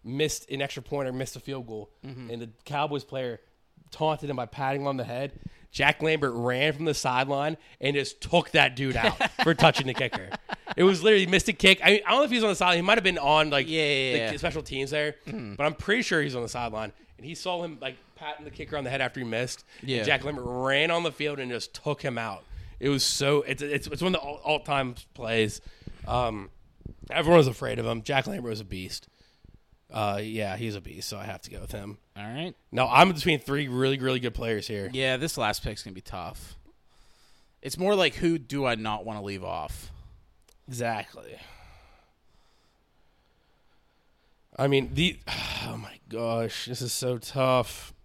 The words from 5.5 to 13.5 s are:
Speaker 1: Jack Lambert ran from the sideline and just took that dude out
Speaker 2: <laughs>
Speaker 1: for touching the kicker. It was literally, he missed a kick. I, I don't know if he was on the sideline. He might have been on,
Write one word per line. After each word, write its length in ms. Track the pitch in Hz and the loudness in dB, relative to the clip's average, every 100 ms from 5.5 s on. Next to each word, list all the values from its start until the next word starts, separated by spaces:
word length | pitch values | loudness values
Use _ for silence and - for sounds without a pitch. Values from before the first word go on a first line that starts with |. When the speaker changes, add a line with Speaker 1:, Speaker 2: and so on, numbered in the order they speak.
| - - | -16 -12
Speaker 1:
Jack 300 | - 143 - | 4 4 4
Lambert 300 | 156 156 139 | 0 2 0
ran 380 | 117 120 123 151 | 0 0 2 0
from 120 | 143 | 0
the 100 | 160 | -2
sideline 640 | 143 135 127 135 139 151 156 - - | 0 2 2 2 0 0 -4 -12 -4
and 140 | 135 | 0
just 260 | 143 131 - | 0 -2 -8
took 300 | - 170 - | 2 4 4
that 220 | 160 131 | 4 4
dude 220 | 123 135 117 | 4 -2 2
out 200 | 151 - 226 | 2 2 -2
Speaker 2:
<laughs> 100 | - | 2
Speaker 1:
for 100 | 160 | 2
touching 320 | 165 160 - 131 | 8 6 6 -2
the 80 | |
kicker. 340 | 123 123 - 95 - - 202 - - | -2 -4 -4 -8 -12 -10 -12 -6 4
It 60 | |
was 180 | 180 180 | 6 6
literally, 240 | 196 208 180 | 6 6 6
he 40 | |
missed 180 | 180 190 | 4 2
a 40 | |
kick. 280 | 175 190 190 | 6 6 8
I, 180 | 175 202 | 6 6
I 60 | 190 | 6
don't 80 | 240 | 4
know 40 | |
if 60 | 294 | 4
he 60 | 240 | 4
was 60 | |
on 60 | 220 | 2
the 60 | 180 | 4
sideline. 200 | 180 175 | 4 4
He 40 | |
might 140 | 185 226 | 4 4
have 60 | |
been 140 | 190 175 | 4 2
on, 320 | 143 156 156 | 4 6 6